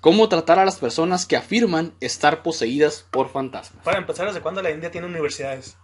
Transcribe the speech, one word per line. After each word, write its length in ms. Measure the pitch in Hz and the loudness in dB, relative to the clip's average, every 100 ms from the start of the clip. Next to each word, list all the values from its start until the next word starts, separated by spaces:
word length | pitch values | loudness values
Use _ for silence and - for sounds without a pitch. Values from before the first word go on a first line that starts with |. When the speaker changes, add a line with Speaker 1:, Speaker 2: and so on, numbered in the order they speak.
Speaker 1:
cómo 280 | 160 202 220 | 6 6 4
tratar 320 | 180 160 175 | 2 4 4
a 40 | |
las 120 | 190 - | 4 0
personas 500 | 123 135 165 180 - | -4 -2 0 -2 -2
que 100 | 131 | -2
afirman 560 | - 214 233 160 165 - | 0 0 2 0 -4 -8
estar 440 | 123 - 147 156 | -10 2 2 2
poseídas 600 | 165 156 113 139 151 151 _ | -4 -4 -2 2 2 2 _
por 220 | 127 131 | -2 -2
fantasmas". 500 | 135 131 - - - | -4 -8 -10 -16 -10
Speaker 2:
Para 160 | - 190 | -4 -4
empezar, 300 | 165 147 190 | -4 -6 -6
¿desde 120 | 180 | -4
cuándo 220 | 147 190 | -6 -4
la 80 | 180 | -4
India 220 | 156 165 | -4 -8
tiene 160 | 170 175 | -10 -10
universidades? 680 | 170 147 - 135 131 - - | -6 -6 -6 -8 -10 -14 -20